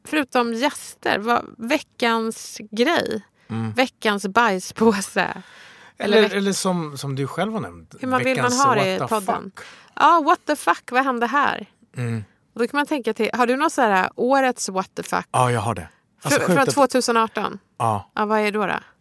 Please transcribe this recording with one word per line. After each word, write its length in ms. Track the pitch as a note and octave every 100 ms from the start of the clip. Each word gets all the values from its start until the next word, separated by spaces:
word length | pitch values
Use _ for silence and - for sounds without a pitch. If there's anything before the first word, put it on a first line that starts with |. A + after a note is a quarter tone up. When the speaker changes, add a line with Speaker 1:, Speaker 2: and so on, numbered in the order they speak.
| -
Speaker 1:
förutom 460 | D4+ C#4 B3+ A#3
gäster, 640 | A3+ C#4+ - - - - G3+
vad, 260 | A3 A#3+ - -
veckans 1000 | A3+ D4+ - - A#3 A3+ A3+ - - - G#3+
grej. 520 | G#3+ C4+ D#4+ - A3 - _ -
Speaker 2:
Mm. 240 | - A2
Speaker 1:
Veckans 540 | A#3 C4 - A3 G3+ G3+
bajspåse. 1160 | A3 A#3 F#3 - - A3+ G3+ - G3+ - - - - - - - -
Eller 180 | G#3 A3
Speaker 2:
Eller, 120 | G#3
Speaker 1:
veck- 80 | G3
Speaker 2:
eller 160 | G3
som, 460 | F#3+ F#3+ F3 D#3 C#3
som 160 | C#3 C3+
du 100 | C3+
själv 260 | - G3+
har 80 | A3
nämnt, 340 | F#2+ E2+ E2 -
Speaker 1:
Hur 80 | B3+
man 100 | B3+
vill 100 | B3+ C4
Speaker 2:
veckans 220 | B3 B3
Speaker 1:
man 80 | C#4
ha 80 | G#3+
det 100 | F#3+
i 40 | F#3+
Speaker 2:
what 100 | B2+
the 60 |
Speaker 1:
podden. 280 | A3 G3 G#3 F#3+ -
Speaker 2:
fuck. 80 | - - -
Speaker 1:
Ja, 280 | - D4+ E4+ D4
what 140 | F4 -
the 100 | D4
fuck, 340 | E4+ E4+ -
vad 140 | B3
hände 220 | C4+ A#3+ A#3
här? 400 | C#4 C4 - - _ _ -
Speaker 2:
Mm. 280 | A#2+ A2+ G2+ _ _
Speaker 1:
Och 60 | A3
då 60 | A#3+
kan 100 | C#4+
man 80 | -
tänka 280 | D4 A3
till, 160 | G#3+ G#3+
har 140 | A3+ A#3+
du 100 | C4
något 160 | D#4
så 100 | -
här, 280 | A3+ F#3+ F#3 -
årets 520 | B3 C#4 C4 B3 -
what 260 | F#3 F#3+
the 80 | -
fuck? 240 | - F3+ -
Speaker 2:
Ja, 200 | B2+ B2+
jag 80 | A#2+
har 140 | A2
det. 140 | F#2 D#2+ _ _ _
Alltså, 180 | - C#4
Speaker 1:
För, 60 | C4+
Speaker 2:
sjukt 80 |
Speaker 1:
från 80 | C#4
Speaker 2:
att 80 | B3+
Speaker 1:
tvåtusenarton? 840 | D4 C4 B3+ A#3+ A#3 A3 A3 G3 G3+ _ -
Speaker 2:
Ja. 320 | A#2 G#2 -
Speaker 1:
Ja, 100 | - G#3
vad 140 | G#3+
är 120 | G#3+
då 140 | G#3+ F3+
då? 120 | - - _